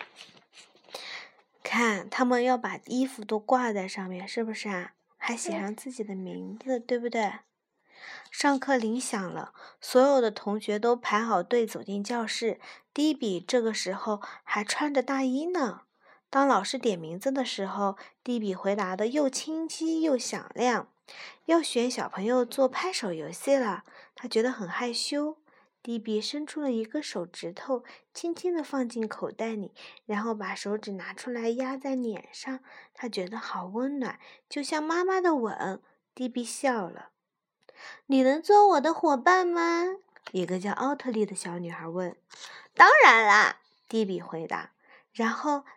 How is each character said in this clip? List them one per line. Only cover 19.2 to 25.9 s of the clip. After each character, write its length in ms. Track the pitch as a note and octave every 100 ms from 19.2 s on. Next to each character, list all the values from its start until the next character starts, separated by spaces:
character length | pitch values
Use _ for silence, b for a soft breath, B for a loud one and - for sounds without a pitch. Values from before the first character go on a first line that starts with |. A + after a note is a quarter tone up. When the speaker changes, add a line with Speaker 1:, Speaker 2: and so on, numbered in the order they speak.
| C#4
Speaker 1:
清 380 | C4+ - D#4+ E4
晰 320 | - D#4+ D#4+
又 180 | D#4 B3+
响 320 | - F#3+ - -
亮。 320 | B3 G#3+ - _ _ B B B
要 180 | - E4
选 260 | D4+ A#3+ B3
小 200 | B3 -
朋 160 | -
友 200 | G#3 B3+
做 220 | A#3+ C4+ C4
拍 260 | C4 F#4
手 200 | F#4 G#3+
游 180 | D#3+ D3+
戏 240 | F3 -
了， 300 | C#4 A3+ F3+ B B B -
他 100 | A#3
觉 160 | A3+
得 80 | A#3+
很 180 | A3+ F3+
害 240 | - B3
羞。 440 | A#3 - C#4+ D4+ D#4 b b b _
迪 160 | -